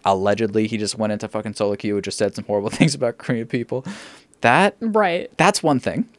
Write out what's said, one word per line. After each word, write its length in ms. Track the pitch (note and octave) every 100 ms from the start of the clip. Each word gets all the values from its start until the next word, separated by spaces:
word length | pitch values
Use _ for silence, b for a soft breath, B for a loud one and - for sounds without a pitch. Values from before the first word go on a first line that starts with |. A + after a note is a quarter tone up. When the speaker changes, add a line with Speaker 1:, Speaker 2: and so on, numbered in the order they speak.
Speaker 1:
allegedly 640 | - G2 G2+ G#2 A2 G#2+ A2
he 80 | A2+
just 200 | G#2 -
went 160 | G#2+
into 140 | G#2+ A2
fucking 280 | G#2+ G#2+
solo 200 | G2+ G#2
queue 220 | G2+ G#2 G2+
and 80 |
just 140 | F#2+ -
said 180 | G2+ -
some 80 |
horrible 240 | - G#2 G#2
<laughs> 80 | -
things 160 | D#3+
about 240 | C#3 A#2+ -
Korean 280 | - B2 A2+
people? 380 | E3+ F3+ B2+ C#3+ G3+ B B B _
That, 340 | A#2 C3+ G3 -
Speaker 2:
Right. 500 | A3+ G#3+ G3 E3+ - -
Speaker 1:
that's 220 | E3+ -
one 180 | D#3+ C3+
thing. 280 | - G#2 -